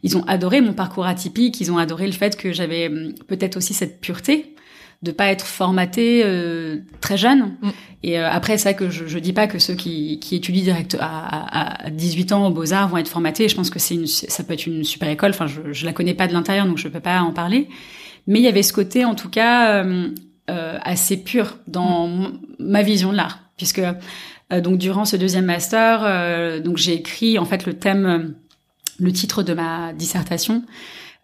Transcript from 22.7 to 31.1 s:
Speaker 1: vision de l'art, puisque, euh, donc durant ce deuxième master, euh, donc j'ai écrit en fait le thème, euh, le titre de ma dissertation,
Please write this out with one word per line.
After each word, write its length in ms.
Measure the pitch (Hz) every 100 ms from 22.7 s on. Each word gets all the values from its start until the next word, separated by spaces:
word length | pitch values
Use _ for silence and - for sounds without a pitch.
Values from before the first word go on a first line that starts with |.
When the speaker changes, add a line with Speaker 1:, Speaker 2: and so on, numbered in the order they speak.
| 202
Speaker 1:
vision 280 | 208 208 185
de 60 | 202
l'art, 220 | 175 - _ -
puisque, 220 | 180 -
euh, 840 | 180 175 - - - - _ 180
donc 160 | 175 185
durant 280 | 185 196 208
ce 100 | 196
deuxième 300 | 185 185 185
master, 560 | 175 175 226 226 226
euh, 560 | 214 185 175 170 170 160
donc 180 | 160 170
j'ai 160 | 180
écrit 460 | 165 - - 226 220
en 60 | 175
fait 200 | 185 185
le 80 |
thème, 320 | 175 202 196 190
euh, 140 | 170 160 143 _ _ _ _ - -
le 120 | 180
titre 280 | 180 190 -
de 120 | 175
ma 400 | 165 165 165 165
dissertation, 680 | 160 165 185 - 170 - 233 240 - - - -